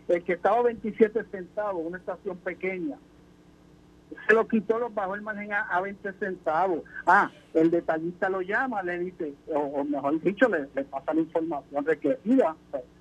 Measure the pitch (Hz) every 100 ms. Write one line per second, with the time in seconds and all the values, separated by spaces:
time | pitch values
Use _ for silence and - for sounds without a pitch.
0 | - 175 180 170 196 233 240 226 220 -
1 | 214 220 196 190 175 208 208 180 165 180
2 | 196 175 196 175 185 165 185 185 156 -
3 | - - - - - - - - - -
4 | - - - 220 214 226 - 226 240 208
5 | 185 202 214 208 208 202 214 175 196 196
6 | 202 190 190 180 165 156 185 160 - -
7 | - 196 - - - 160 165 170 165 160
8 | 165 175 196 190 180 220 262 208 180 175
9 | 180 180 151 139 - 147 143 143 143 143
10 | 139 160 170 202 240 165 139 139 139 135
11 | - 156 160 165 160 143 - 143 147 151
12 | 143 131 202 262 170 156 - 135 - -